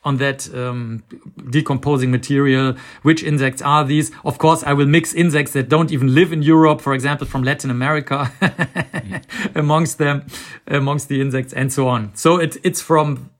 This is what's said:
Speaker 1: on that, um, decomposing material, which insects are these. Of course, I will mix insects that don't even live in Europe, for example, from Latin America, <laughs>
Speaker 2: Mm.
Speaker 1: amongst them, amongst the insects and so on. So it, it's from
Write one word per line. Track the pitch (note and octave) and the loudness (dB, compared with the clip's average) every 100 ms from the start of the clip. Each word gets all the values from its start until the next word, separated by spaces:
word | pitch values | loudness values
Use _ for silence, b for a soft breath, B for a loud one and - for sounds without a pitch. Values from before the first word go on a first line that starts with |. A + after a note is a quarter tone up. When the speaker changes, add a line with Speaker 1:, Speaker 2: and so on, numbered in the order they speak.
Speaker 1:
on | - C#3 | -2 -2
that, | C#3 C3+ - B2+ | -2 -4 -10 -8
um, | B2 B2 A#2+ A2+ - - - - C3 | -6 -6 -8 -10 -14 -20 -20 -18 -2
decomposing | C3+ D3+ C3 C#3+ C#3+ B2+ | -2 0 -2 0 0 0
material, | B2+ - C#3 C#3 C3 C3 B2+ B B | -2 0 0 2 2 2 -2 B B
which | C#3+ D#3+ | 2 2
insects | D#3+ D3 C3 C3 | 2 0 0 -2
are | C#3+ D3 C#3 | 2 2 4
these. | D3+ D3+ B - | 0 0 B -6
Of | - | 0
course, | D#3+ D#3+ | 2 2
I | D3+ | 2
will | C#3+ C#3+ | 2 4
mix | D#3+ E3 | 4 2
insects | E3 F3 D3 C#3 | 0 2 2 0
that | C#3+ A#2+ | -2 0
don't | D#3 E3 | 2 2
even | C#3 C3 C3 | 0 2 4
live | F3+ | 4
in | D#3+ | 2
Europe, | D3 D#3+ D#3+ D3+ | 4 6 6 4
for | C#3+ C3+ | 0 -2
example, | C3+ D3 C3+ | -2 -4 -4
from | C3+ | -2
Latin | B2+ C#3+ C3+ | -2 -2 -2
America, | A#2+ C3 D3+ D3 C#3 C3+ - | -2 0 -2 -2 -4 -4 -2
<laughs> | |
Speaker 2:
Mm. | F3+ - D#3 - - - A2+ C#3 - - - - | -2 -2 -6 -4 -8 -8 -8 -12 -12 -8 -6 -2
Speaker 1:
amongst | D3 D#3 E3 - | 0 2 0 -2
them, | D3 C#3+ C#3 B B B - | -2 -2 -6 B B B -6
amongst | C#3+ C#3 D3 - | -2 -2 -2 -2
the | C#3 | -2
insects | C3+ C3 C3 | -2 -2 -6
and | - C3 | -4 -4
so | C3 C3 | 0 0
on. | A#2+ G#2 - | 0 -4 0
So | E3 F3 | 2 2
it, | D#3+ - | 0 -2
it's | F#3 F3+ | -4 -4
from | - D#3+ D3+ C3 - _ | 0 2 2 -2 -8 _